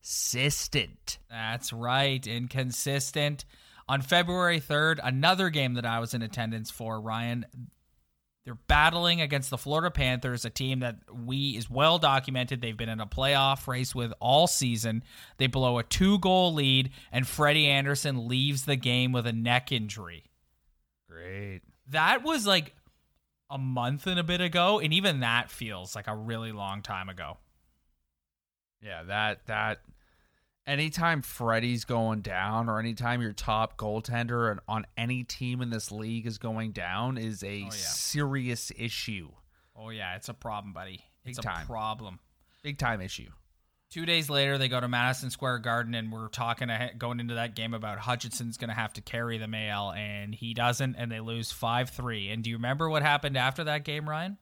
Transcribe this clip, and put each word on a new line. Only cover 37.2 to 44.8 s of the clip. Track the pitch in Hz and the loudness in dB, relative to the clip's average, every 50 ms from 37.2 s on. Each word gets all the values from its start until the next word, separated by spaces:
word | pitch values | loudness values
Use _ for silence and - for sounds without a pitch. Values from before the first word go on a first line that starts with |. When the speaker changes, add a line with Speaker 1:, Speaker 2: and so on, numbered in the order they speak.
| 110 113 110 95 | -4 -6 -6 -6
Speaker 1:
a | 95 101 | -6 -8
Speaker 2:
Oh, | 101 104 101 | -6 -6 -8
yeah. | 98 | -8
Speaker 1:
serious | 110 104 95 - - - - - - 147 147 139 135 139 127 123 120 113 - - - - | -6 -6 -4 -4 -4 -4 -4 -2 0 0 0 0 0 -2 -2 -2 -4 -4 -6 -10 -8 -6
issue. | 117 117 - - - - 110 98 85 71 - - _ _ _ _ _ _ _ 113 | -6 -6 -4 -4 -6 -6 -6 -8 -8 -12 -16 -20 _ _ _ _ _ _ _ -18
Speaker 2:
Oh, | 110 110 | -16 -12
yeah, | 113 110 101 90 90 98 | -10 -8 -6 -6 -8 -8
it's | - - | -10 -12
a | 117 | -14
problem, | _ - 120 110 104 101 101 95 | _ -8 -6 -6 -6 -8 -10 -12
buddy. | 87 92 95 95 - - _ _ _ _ | -12 -12 -12 -14 -16 -18 _ _ _ _
Speaker 1:
Big | 127 | -14
Speaker 2:
It's | 123 117 | -12 -8
a | |
Speaker 1:
time. | 117 110 90 85 78 | -6 -6 -6 -6 -6
Speaker 2:
problem. | - 117 113 107 107 110 107 110 101 92 - _ _ _ _ _ _ _ _ _ | -6 -6 -4 -4 -4 -4 -6 -8 -14 -14 -16 _ _ _ _ _ _ _ _ _
Speaker 1:
Big | 147 143 - | -10 -6 -2
time | 143 120 117 104 | 0 0 0 -2
issue. | 92 95 - - - - - - _ _ _ _ _ _ _ _ _ _ | -4 -8 -10 -10 -12 -14 -18 -20 _ _ _ _ _ _ _ _ _ _
Speaker 2:
Two | - 175 165 | -10 -6 0
days | 165 170 165 156 139 | 2 2 2 2 2
later, | 147 143 139 139 139 139 | 2 4 4 4 4 2
they | 135 131 | 2 2
go | 123 127 | 0 0